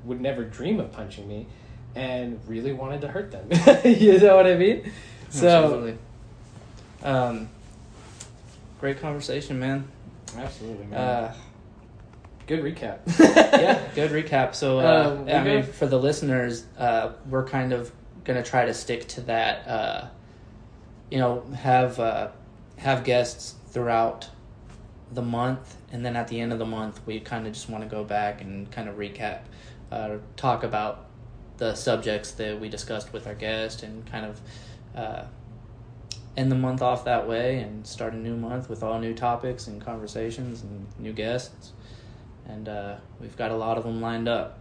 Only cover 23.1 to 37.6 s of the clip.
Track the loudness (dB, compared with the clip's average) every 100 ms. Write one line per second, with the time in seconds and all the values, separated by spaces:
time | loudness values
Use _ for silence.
23.1 | 2 2 -4 -14 -16 -8 -4 0 2 2
24.1 | -2 -12 -18 -20 -20 -20 -20 -20 -20 -10
25.1 | -6 -2 0 0 -2 -8 -20 -14 -8 -4
26.1 | -4 -4 -4 -4 -4 -4 -4 -6 -8 -8
27.1 | -8 -8 -8 -8 -10 -10 -10 -8 -8 -4
28.1 | -2 -2 -4 -10 -10 -10 -10 -10 -8 -10
29.1 | -8 -8 -8 -14 -20 -20 -18 -10 -8 -6
30.1 | -8 -12 -4 0 0 0 -4 -4 -6 -14
31.1 | -20 -18 -18 -18 -6 -4 -2 0 0 0
32.1 | -4 -4 -8 -6 -6 -8 -10 -8 -8 -8
33.1 | -12 -10 -8 -4 -4 -4 -8 -12 -14 -12
34.1 | -10 -10 -12 -16 -18 -18 -18 -16 -10 -8
35.1 | -8 -12 -16 -18 -18 -18 -20 -20 -18 -14
36.1 | -14 -10 -2 2 2 2 2 2 2 2
37.1 | 0 2 0 0 0